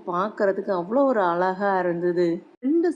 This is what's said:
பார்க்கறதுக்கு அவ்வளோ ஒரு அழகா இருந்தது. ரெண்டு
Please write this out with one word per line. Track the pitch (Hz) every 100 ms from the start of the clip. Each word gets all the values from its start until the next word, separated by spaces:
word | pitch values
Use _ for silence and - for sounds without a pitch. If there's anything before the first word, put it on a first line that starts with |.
| 180
பார்க்கறதுக்கு | 175 208 208 196 190 196 180
அவ்வளோ | 175 247 277
ஒரு | 220 175
அழகா | 175 185 185 202 185
இருந்தது. | 180 170 175 175 170 170 - _ 262
ரெண்டு | 330 339